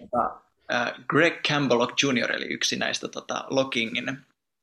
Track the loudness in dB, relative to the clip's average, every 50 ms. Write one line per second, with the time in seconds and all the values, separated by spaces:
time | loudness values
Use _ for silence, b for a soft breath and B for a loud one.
0 | -12 -2 0 0 0 0 -2 -8 _ _ _ _ _ -2 0 0 0 0 -4 -6
1 | -4 2 4 6 6 4 2 0 -2 0 0 2 4 4 4 4 4 2 0 0
2 | 0 2 2 2 0 0 -2 -4 -2 -6 -4 -2 -2 -2 -2 -2 -2 -2 -4 -4
3 | -6 -8 -10 -10 -10 -6 -6 -6 -6 -2 0 0 0 0 0 -2 -2 -2 -4 -6
4 | -6 -6 -8 -10 -12 _ _ _ _ _ _ _